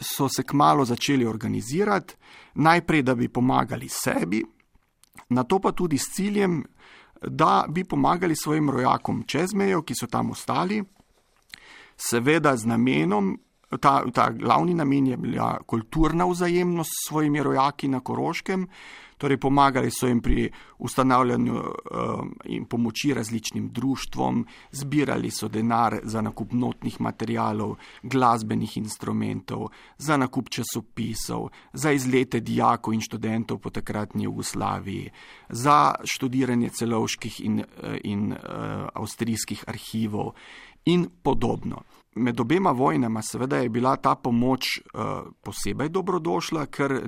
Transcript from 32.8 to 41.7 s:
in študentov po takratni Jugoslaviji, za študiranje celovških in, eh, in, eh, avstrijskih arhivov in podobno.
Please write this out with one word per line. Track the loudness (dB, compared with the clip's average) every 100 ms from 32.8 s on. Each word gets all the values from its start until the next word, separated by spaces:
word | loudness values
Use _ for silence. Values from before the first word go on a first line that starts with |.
| 0
in | -2
študentov | -4 -6 -4 -2 -4 -6
po | -8
takratni | -8 -4 -4 -4 -4
Jugoslaviji, | -4 -4 -6 -4 -2 -4 -6 -8 -10 -16 -20 -20 -10
za | -2 4 6 6 2
študiranje | -4 -4 -2 0 2 2 0
celovških | -2 -2 0 0 -4 -8 -6
in, | -2 -2
eh, | -4 -10 -8 -6
in, | -4 -2 -2
eh, | -4 -8 -8 -6 -6 -8
avstrijskih | -8 -8 -4 -2 -2 -4 -8 -8
arhivov | -10 -6 -4 -2 -2 -4 -8 -20 -20 -20 -4 2
in | 4 2 -2
podobno. | 0 2 2 0 -4